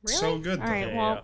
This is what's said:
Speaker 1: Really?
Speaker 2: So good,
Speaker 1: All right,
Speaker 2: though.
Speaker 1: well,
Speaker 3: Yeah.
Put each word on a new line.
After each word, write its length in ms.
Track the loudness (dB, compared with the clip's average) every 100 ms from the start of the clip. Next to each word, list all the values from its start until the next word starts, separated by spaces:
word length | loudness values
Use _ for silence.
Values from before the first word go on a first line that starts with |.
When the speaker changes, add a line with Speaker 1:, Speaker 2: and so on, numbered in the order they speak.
Speaker 1:
Really? 120 | -2 0
Speaker 2:
So 220 | 2 0
good, 220 | 0 0
Speaker 1:
All 60 | 0
right, 200 | 0 0
Speaker 2:
though. 60 |
Speaker 1:
well, 200 | 0 0
Speaker 3:
Yeah. 40 | 0